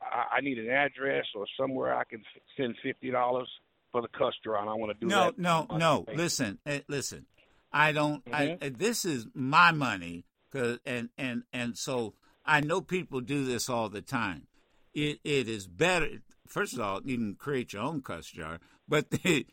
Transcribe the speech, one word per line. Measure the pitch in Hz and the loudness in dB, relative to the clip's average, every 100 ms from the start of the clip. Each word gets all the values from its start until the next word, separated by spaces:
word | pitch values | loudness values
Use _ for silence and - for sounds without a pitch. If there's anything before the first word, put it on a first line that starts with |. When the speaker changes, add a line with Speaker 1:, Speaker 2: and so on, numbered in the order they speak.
Speaker 1:
I, | - 120 120 120 | -6 -4 0 0
I | |
need | 139 123 | 0 -2
an | 113 | 0
address | 135 143 127 135 139 139 | 2 2 0 -2 0 -2
or | 107 101 - | -6 -8 -4
somewhere | 135 131 131 127 | -2 0 0 0
I | |
can | 123 117 | -2 -8
f-, | 104 - - - | -16 -20 -14 -4
send | 131 110 | -4 -4
fifty | 135 127 127 | -6 -6 -2
dollars | 127 123 127 123 - _ _ _ | 0 2 0 -4 -12 _ _ _
for | 123 | -4
the | 117 | -4
cuss | - 127 - | 0 0 0
jar, | - 107 | -2 -2
and | 104 | -2
I | |
wanna | 110 110 | -2 -4
do | 104 185 | -2 2
Speaker 2:
No, | 196 175 | 4 4
Speaker 1:
that | - | 2
Speaker 2:
no, | 175 165 151 | 2 2 2
Speaker 1:
on | 165 | 2
Speaker 2:
no. | 165 135 - | 4 4 0
Speaker 1:
Facebook. | 151 | -2
Speaker 2:
Listen, | 170 - 117 95 - | 0 0 -2 -4 -6
eh, | 143 - | -6 -4
listen. | 143 - 76 - _ _ _ _ | -4 -4 -8 -16 _ _ _ _
I | 143 151 | 4 4
don't. | 151 147 147 - | 6 2 0 -4
I, | 147 147 | 0 0
Speaker 1:
Mm-hmm. | 175 | 0
Speaker 2:
eh, | 147 123 | -6 -2
this | 202 233 | 0 0
is | 190 135 113 | 0 -2 -4
my | - 131 156 175 | -4 4 8 8
money, | 160 131 98 85 85 - _ _ | 8 0 -2 -4 -10 -12 _ _
'cause, | 139 120 117 - | -2 -2 -2 -4
and, | 123 117 - | -4 -6 -6
and, | 135 120 - | -6 -6 -8
and | 127 120 110 | -6 -6 -6
so | - 131 113 - _ _ | -4 -2 -4 -8 _ _
I | - 151 | 2 4
know | 147 180 | 4 0
people | 151 185 151 131 | 0 -4 -2 -6
do | 123 143 | -2 -2
this | 135 120 - | 0 -2 -2
all | 120 107 | 0 -2
the | 101 | -4
time. | 92 131 107 78 - _ _ _ _ | -4 -2 -2 -4 -12 _ _ _ _
It, | - 147 147 | -4 -2 -2
it | 151 143 113 | 0 0 0
is | 110 95 | -4 -8
better. | 87 170 180 151 - - - - | 0 2 4 0 -4 -14 -20 -8
First | - 196 | -4 -4
of | - | -2
all, | 107 98 | -2 -2
you | 139 123 | -2 -2
can | 110 | -2
create | 95 - 139 117 | -4 -4 -4 -4
your | 101 | -4
own | 123 160 | -4 -4
cuss | - 85 78 | -6 -10 -10
jar, | - 78 82 - _ - | -10 -10 -10 -14 _ 0
but | 151 - | 0 2
<laughs> | 151 | 0
it, | 185 156 - | 2 2 0